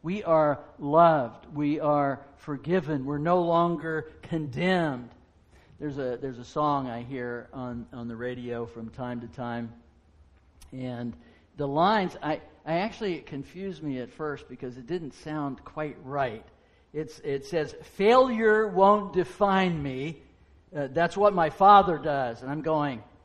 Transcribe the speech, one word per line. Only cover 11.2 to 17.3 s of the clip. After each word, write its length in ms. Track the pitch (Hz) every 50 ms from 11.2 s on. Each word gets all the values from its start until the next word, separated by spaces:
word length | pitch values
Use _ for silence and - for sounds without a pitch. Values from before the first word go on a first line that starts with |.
| - - - _ _ _ _
the 120 | - 147 139
lines, 480 | 139 151 170 196 220 214 190 170 - - -
I, 180 | 147 156 - - - - _ _
I 120 | 147 165 170
actually, 360 | 190 220 202 - 226 202 175
it 120 | 147 120
confused 560 | - 151 139 135 - - 180 196 196 180 151 156
me 180 | 147 135 127
at 100 | 123 117
first 380 | - - 156 139 143 120 - -
because 280 | 127 131 - 127 120
it 100 | 127 123
didn't 280 | 117 170 180 165 135 -
sound 500 | - - 160 151 156 147 143 131 - -
quite 320 | - - 156 156 151 131 - -
right. 400 | 131 139 143 139 123 107 110 - - - _ _ _ _ _ _ _ -
It's, 280 | 147 156 156 - -
it 260 | - 143